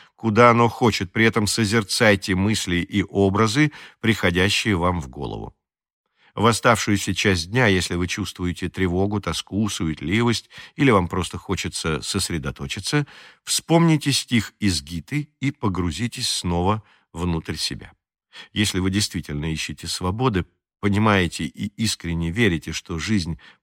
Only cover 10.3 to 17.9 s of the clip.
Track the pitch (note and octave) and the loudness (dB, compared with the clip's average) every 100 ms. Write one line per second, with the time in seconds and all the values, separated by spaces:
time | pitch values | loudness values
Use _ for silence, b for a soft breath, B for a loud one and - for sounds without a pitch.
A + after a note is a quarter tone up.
10.3 | G#2+ - B B B C#3 G#2 F2 F2+ E2+ | 0 -4 B B B 4 4 4 -2 -6
11.3 | - - F2+ F2+ - E2 D2+ - G2 - | -8 -6 -4 -4 -6 -4 -4 -4 -4 -4
12.3 | E2+ C#2 - C#2 - - D3 C#3+ B B | -4 -6 -8 -8 -8 -4 -4 -4 B B
13.3 | B - - - E3 E3 D#3 C#3+ C3 - | B -6 -4 2 4 6 4 2 -2 0
14.3 | A#2+ - - G#2 D#2+ C#2+ E2+ - D3 D3 | -2 -2 -2 -2 -2 -4 -10 -6 -8 -8
15.3 | - C3+ - G#2+ F#2 F2 D#2+ A#2 - B2 | -6 -6 -4 -4 -2 -2 -4 -6 -4 -6
16.3 | - F2 F2 F2+ G#2+ b b b E2+ F2 | -4 -2 0 0 -2 b b b -6 -4
17.3 | E2 D#2 D#2+ - - - | -4 -6 -6 -6 -8 -16